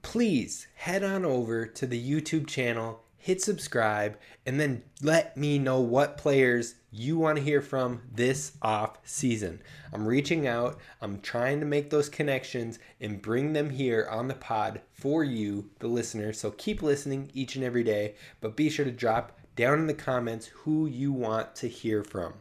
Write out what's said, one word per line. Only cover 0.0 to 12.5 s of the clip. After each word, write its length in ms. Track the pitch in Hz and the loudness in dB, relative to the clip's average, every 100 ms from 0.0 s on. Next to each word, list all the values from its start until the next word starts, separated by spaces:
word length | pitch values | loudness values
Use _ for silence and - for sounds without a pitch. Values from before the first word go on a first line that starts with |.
Please 640 | - 226 233 151 90 - - - | -4 0 4 2 0 -10 -14 -10
head 280 | - 190 | -2 -2
on 220 | 196 190 180 | 0 0 0
over 400 | 131 113 113 113 | 0 0 -2 -2
to 200 | - 127 | -6 -4
the 240 | 120 123 | -4 0
YouTube 360 | 151 151 160 143 | -2 0 -2 -2
channel, 560 | - 123 117 113 110 _ _ | 0 0 0 -4 -8 _ _
hit 240 | - 185 | -2 0
subscribe, 760 | 214 180 - 127 110 104 104 104 - - - | 0 -2 -2 2 2 2 -2 -4 -18 -10 -4
and 120 | 135 | 0
then 240 | 147 120 - - | 0 -2 -8 -2
let 340 | 143 165 156 - | 4 4 4 -2
me 220 | 147 143 | 0 2
know 220 | 131 131 | 4 4
what 360 | 120 123 143 - | 4 4 4 2
players 580 | 151 139 127 120 120 - _ | 4 6 6 4 0 -10 _
you 260 | 104 120 165 | -8 -2 2
want 220 | 160 151 | 2 2
to 60 | |
hear 180 | 139 143 | 2 2
from 400 | 139 135 127 120 - | 2 -2 -2 -4 -10
this 400 | 113 123 139 - - | 0 2 2 -4 -4
off 380 | 110 107 107 - | 0 0 -2 -6
season. 580 | - - 131 110 98 85 - - - | -12 -2 0 0 -2 -8 -16 -20 -12
I'm 100 | 104 | -4
reaching 420 | 107 131 143 165 139 | 0 2 2 0 0
out. 320 | 117 123 - - - | 0 -2 -4 -18 -12
I'm 200 | 104 98 | -10 -8
trying 400 | - 120 123 147 | -6 -2 0 0
to 60 | 147 | 0
make 220 | 147 147 | -2 2
those 200 | 151 147 | 0 0
connections 720 | - 147 135 - | 0 0 0 -2